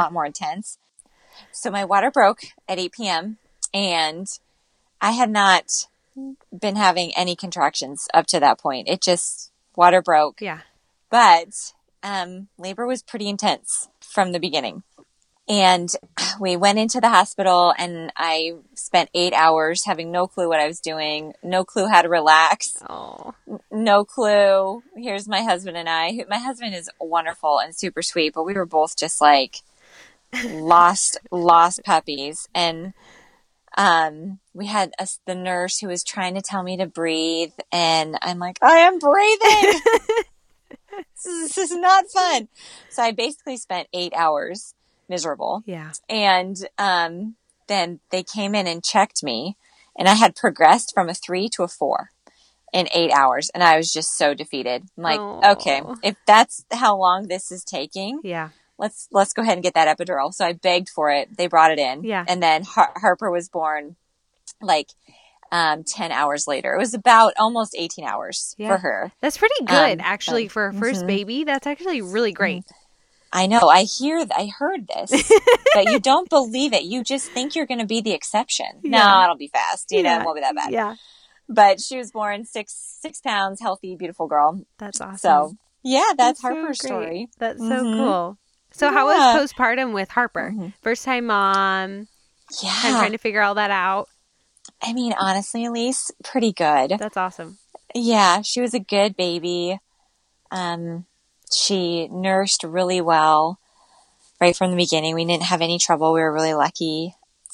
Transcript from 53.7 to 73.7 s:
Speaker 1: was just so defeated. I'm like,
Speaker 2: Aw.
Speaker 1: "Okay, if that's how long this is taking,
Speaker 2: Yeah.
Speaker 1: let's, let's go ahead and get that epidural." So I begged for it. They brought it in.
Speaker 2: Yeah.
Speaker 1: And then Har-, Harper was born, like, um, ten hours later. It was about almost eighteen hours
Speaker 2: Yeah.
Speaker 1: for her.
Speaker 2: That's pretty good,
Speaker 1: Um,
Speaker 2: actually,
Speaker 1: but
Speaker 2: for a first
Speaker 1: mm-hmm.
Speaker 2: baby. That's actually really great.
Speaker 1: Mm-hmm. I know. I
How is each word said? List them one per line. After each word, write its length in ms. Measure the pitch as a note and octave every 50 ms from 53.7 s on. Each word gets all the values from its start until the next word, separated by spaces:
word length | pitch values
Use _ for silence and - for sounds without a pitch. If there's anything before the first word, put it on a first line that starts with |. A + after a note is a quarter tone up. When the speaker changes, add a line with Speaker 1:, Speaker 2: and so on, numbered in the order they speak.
| D#3+
Speaker 1:
was 160 | D#3 E3 E3 -
just 240 | D#3 D#3+ - -
so 180 | - E3 D3 C#3+
defeated. 500 | C#3+ D#3 - - C#3 B2+ B2 B2 B2 - - _
I'm 60 | - E3+
like, 180 | E3+ D#3 G#3+
Speaker 2:
Aw. 320 | G#3 G3+ G3+ E3 - G3+ G3+
Speaker 1:
"Okay, 300 | G3 - - C#3 C3+ - - B3+ A#3 -
if 140 | G3+ G3+ - _
that's 380 | - G#3+ A3 B3 - - - - -
how 260 | - A#3+ C4 A3 G#3
long 300 | F#3+ F#3+ F3+ F3+ F#3+ G#3 F#3+
this 220 | F3+ F#3 - -
is 140 | F3+ F#3 -
taking, 560 | - - D3 C#3 D3+ - F#3+ G3 G3+ C4 D4+ D#4+
Speaker 2:
Yeah. 280 | F#3+ F3 E3 D#3+ D#3 - _ _ _ _ -
Speaker 1:
let's, 300 | - G#3+ - - - -
let's 220 | - G3 G3 - -
go 100 | - A3+
ahead 120 | A3+ F#3+
and 80 | F3 E3+
get 120 | F3+ -
that 220 | E3 D#3+ D#3 D#3
epidural." 360 | - F3 F3 F3+ C#3 C3+ D3+ F#3
So 120 | - G3
I 80 | E3+ F3
begged 380 | E3+ - F#3 F3 F3+ F#3+ -
for 200 | - - D3+ D3
it. 260 | C#3+ C#3+ - - A3
They 100 | - F3 F3+
brought 240 | E3 E3 D#3+ D#3+ D#3+
it 60 | D3
in. 260 | C#3+ B2+ B2+ D3 F#3+
Speaker 2:
Yeah. 200 | A3 G#3+ F#3 F3 F3+
Speaker 1:
And 140 | F3+ F3+ F3
then 200 | E3 D#3 D#3 G3
Har-, 280 | - - - - - -
Harper 340 | F3+ G3+ G3+ F3+ - A3+ G3+
was 180 | F3 F3 F3 -
born, 480 | - F3 D#3+ D#3 D#3 D3+ D3 D3 F3 _ _ _ _ _ _ _ _ _ _ - - _
like, 300 | A3 F#3+ E3 D#3 C#3 _ _ _ _ _ _ _ _ _ _ _ _ - -
um, 320 | F3 E3 D#3 D3+ D#3 D#3+
ten 260 | - - - G3 E3
hours 380 | D3+ B2+ C#3+ D3 C#3+ D3 - -
later. 260 | C#3+ C3 C3 B2+ C3+
It 40 | F#3
was 160 | G#3 A3+ A3+
about 380 | A3+ - B3+ A#3 A3+ A3+ G#3+ - -
almost 380 | G#3+ A3 A#3+ A#3 A3 - - -
eighteen 260 | E3+ E3 - - D#3
hours 520 | B2+ G2+ G2+ - - - - - - - -
Speaker 2:
Yeah. 100 | G#3 A3
Speaker 1:
for 80 | G3 F#3
her. 340 | F#3 D3 A2 F#2+ A#2 F#3 - _
Speaker 2:
That's 160 | - D4 - -
pretty 260 | G#4 A4+ C#5 C5+ B3+
good, 360 | A3 C#4 C#4+ D4+ C4+ F#3+ D#3+
Speaker 1:
Um, 40 | D3+
Speaker 2:
actually, 420 | E3+ G3 G#3 - - B3 A#3 A3+
Speaker 1:
but 60 | F#3+ -
Speaker 2:
for 140 | A3 G#3 G3
a 60 | G3+
first 260 | G3 A3+ A#3 C4 F#3+
Speaker 1:
mm-hmm. 60 | F3
Speaker 2:
baby. 380 | F3+ G3+ G3 G3+ G3 A#3 C4+ D#4
That's 220 | D4+ C#4 C4+ -
actually 360 | C#4+ D4 - F4 F#4 E4+ C4 G3+
really 300 | F3+ F#3 A3 A#3+ G#3+ F#3
great. 300 | E3 G3+ F3+ D#3+ F3+ F#3+
Speaker 1:
Mm-hmm. 80 | _ _ _ _ _ _ _ _ _ _ _ _ _ -
I 100 | F#3 F#3
know. 220 | F#3+ G#3+ A#3 G3
I 140 | D#3